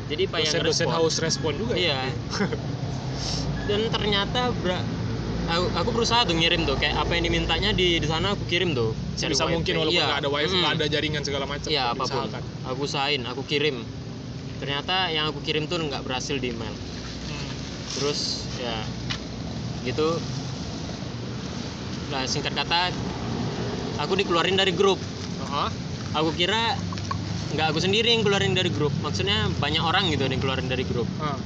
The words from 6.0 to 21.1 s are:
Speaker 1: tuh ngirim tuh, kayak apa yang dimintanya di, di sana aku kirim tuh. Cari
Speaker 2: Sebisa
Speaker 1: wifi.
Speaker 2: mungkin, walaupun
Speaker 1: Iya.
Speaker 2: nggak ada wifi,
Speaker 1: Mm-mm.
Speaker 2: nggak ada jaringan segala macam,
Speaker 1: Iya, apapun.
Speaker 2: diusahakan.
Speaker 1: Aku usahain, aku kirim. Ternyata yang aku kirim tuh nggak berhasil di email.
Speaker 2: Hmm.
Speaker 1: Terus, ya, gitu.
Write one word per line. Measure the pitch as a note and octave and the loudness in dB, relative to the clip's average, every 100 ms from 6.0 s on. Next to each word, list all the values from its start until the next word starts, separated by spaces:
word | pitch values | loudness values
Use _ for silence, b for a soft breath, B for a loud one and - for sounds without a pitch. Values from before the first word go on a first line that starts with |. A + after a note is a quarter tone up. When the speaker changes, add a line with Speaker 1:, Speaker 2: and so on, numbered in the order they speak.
| A3+ A#3 G#3+ | 4 4 4
Speaker 1:
tuh | E3 | 4
ngirim | E3 E3+ D3+ | 4 4 2
tuh, | C3 | 2
kayak | D3 D#3 | 2 2
apa | C#3+ E3+ | 2 2
yang | |
dimintanya | E3+ E3 D#3+ D#3+ G3 | 2 2 2 2 2
di, | F#3+ F3+ E3+ | 4 4 4
di | D3 | 2
sana | D#3+ F#3+ G3+ | 2 0 0
aku | |
kirim | A#2+ E3+ F3+ B2+ | 0 2 2 2
tuh. | A2+ A2 - - | 2 0 -4 -2
Cari | C3 | 0
Speaker 2:
Sebisa | C3+ D#3+ | 2 2
Speaker 1:
wifi. | E3 | 2
Speaker 2:
mungkin, | D#3+ E3 | 2 2
walaupun | D#3+ F3 | 2 4
Speaker 1:
Iya. | C#3+ | 4
Speaker 2:
nggak | C#3+ | 2
ada | C#3+ | 2
wifi, | C#3+ D#3 | 2 2
Speaker 1:
Mm-mm. | F#3 | 2
Speaker 2:
nggak | D#3 D#3 | 2 2
ada | D3+ | 2
jaringan | D3 D3+ D3+ | 2 0 -2
segala | C#3+ C#3 C#3 | -2 -2 -2
macam, | C#3+ D3+ | -4 0
Speaker 1:
Iya, | D3 B2 A#2 | 2 2 0
apapun. | |
Speaker 2:
diusahakan. | B2+ C3+ C3+ A#2+ A#2 - C3 | 0 -2 -2 -4 -6 -8 -6
Speaker 1:
Aku | C3 | -4
usahain, | C#3+ D3 C#3 C#3+ | -2 0 0 0
aku | A#2+ B2 B2 | -2 -4 0
kirim. | D3 D3 B2+ A#2 - - - - - - - | 2 2 0 -6 -8 -10 -10 -10 -8 -8 -6
Ternyata | C3+ C#3+ D3+ F#3 F#3 | -4 -4 0 0 2
yang | D#3 D#3 | 2 0
aku | D3 | -2
kirim | D3 D3+ | -2 0
tuh | D3+ E3+ | 0 0
nggak | D#3 B2+ | 0 -4
berhasil | A#2+ B2+ - C#3 | -2 -4 -2 -2
di | B2 | -2
email. | A#2 A2 G#2 - - - - | -4 -6 -6 -6 -8 -8 -6
Speaker 2:
Hmm. | - C#3+ C3+ C3 - - - - | -6 -4 -6 -6 -6 -8 -6 -2
Speaker 1:
Terus, | C#3+ D3 - - - C3+ | -2 0 -4 -4 -4 -4
ya, | A#2+ A2 A2 - - - - - - - - - | -4 -4 -4 -6 -6 -6 -6 -8 -6 -6 -6 -4
gitu. | B2 B2 D#3 E3 C#3 C3 B2+ - - - - - - | -4 2 2 2 -2 -4 -4 -6 -6 -6 -6 -6 -6